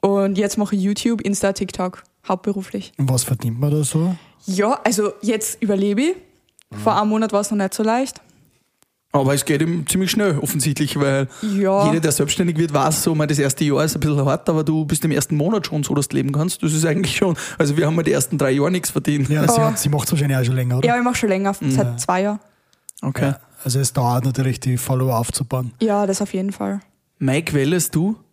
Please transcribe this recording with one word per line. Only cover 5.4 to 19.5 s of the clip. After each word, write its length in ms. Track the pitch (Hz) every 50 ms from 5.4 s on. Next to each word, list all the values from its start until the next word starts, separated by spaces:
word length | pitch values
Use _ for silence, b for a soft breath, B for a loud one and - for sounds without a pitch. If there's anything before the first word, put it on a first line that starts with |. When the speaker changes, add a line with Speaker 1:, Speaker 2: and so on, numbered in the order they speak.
| 214 - - - -
Speaker 1:
überlebe 380 | 196 202 190 196 208 202 202
ich. 140 | 277 330 381 381 - _ _ _ _ _ _ _ _ _ 110 104 104
Vor 100 | 220 202
Speaker 2:
Mhm. 60 | 180
Speaker 1:
einem 100 | 214 214
Monat 240 | 214 220 220 214 208
war's 160 | 202 208 -
noch 80 | 220
nicht 160 | 208 196 190 -
so 80 | -
leicht. 400 | 214 214 226 247 269 262 - - _ _ _ _ _ _ _ _ _ _ _ _ _ _ _ _ _ _
Speaker 3:
Aber 220 | - 143 135 135 139
es 120 | 139 -
geht 160 | - 156 139
ihm 260 | 160 165 170 175 147
ziemlich 240 | - - 185 190 180
schnell, 260 | - 220 208 196 160 143
offensichtlich, 600 | 151 143 - 156 127 156 135 - 151 135 - 151
weil 280 | 143 139 135 139 135 131 - -
Speaker 1:
Ja. 460 | - 220 196 196 202 190 190 196 202
Speaker 3:
jeder, 140 | 208 156 165
der 100 | 156 160
selbstständig 460 | 139 - 143 143 - - 185 170 165
wird, 160 | 151 170 165 143
weiß, 280 | 139 135 156 160 - -
so, 120 | 170 165
mein, 120 | 151 151 147
das 100 | 151 135
erste 240 | 139 135 131 - 156
Jahr 200 | 147 139 135 -
ist 120 | - -
ein 40 | -
bisschen 260 | - 151 147 143 139
hart, 240 | 139 135 139 - -
aber 140 | 170 156 156
du 220 | 156 156 156 156
bist 200 | 143 160 151 -
im 60 | 160
ersten 260 | 143 139 143 - 160
Monat 280 | 147 143 180 226 208 -
schon 160 | - - 151 143
so, 100 | - -
dass 120 | 147 139
du 100 | - -
leben 140 | 139 135 135
kannst. 300 | 139 147 156 180 - - -
Das 100 | 160 156
ist 120 | 156 160
eigentlich 300 | 165 147 - 190 147 -
schon, 200 | - 208 185 160 B B B B
also 200 | B 160 143 143
wir 80 | 156 160
haben 80 | 147 160
ja 80 | 170 165
die 80 | -
ersten 260 | 208 - - - -
drei 140 | 143 143 135
Jahre 200 | 131 139 143 160
nichts 180 | 185 185 180 -
verdient. 380 | - 131 127 - 147 147 139 127
Speaker 2:
Ja, 180 | 151 151 -
sie 120 | -